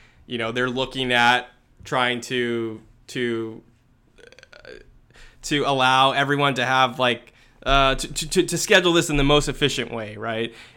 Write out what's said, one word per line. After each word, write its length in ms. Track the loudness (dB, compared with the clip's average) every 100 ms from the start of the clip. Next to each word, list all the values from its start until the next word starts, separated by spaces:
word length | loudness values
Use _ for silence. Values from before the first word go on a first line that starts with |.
| _ _ -10
you 120 | -6
know, 140 | -4
they're 180 | -2 -2
looking 420 | -2 -4 -4 0
at 360 | 4 4 4 0 _ _ -20
trying 380 | -6 -2 0 -2
to, 600 | -4 -4 -2 -4 -6 -10 -18 _ -12
to, 540 | -6 -4 -4 -8 -12 -20 _ _ _ _ -20
uh, 500 | -20 -20 -20 -20 -20 -20 -20 -20 _ -20 -20 -14
to 200 | -4 -2 0
allow 460 | 2 4 4 4
everyone 420 | 2 0 0 0 0
to 100 | 0
have, 320 | 2 2 2
like, 360 | 0 -2 -8 _ _ _ 0
uh, 300 | 2 2 0
to, 180 | -6
to, 140 | -10 -2
to, 160 | 0
to 140 | 0 -2
schedule 360 | 4 4 6
this 160 | 2 2
in 80 | 2
the 60 |
most 260 | 4 2 2
efficient 420 | -2 -2 -2 -6
way, 240 | -8 -10 -10
right? 360 | -6 -4 -6 -8 -20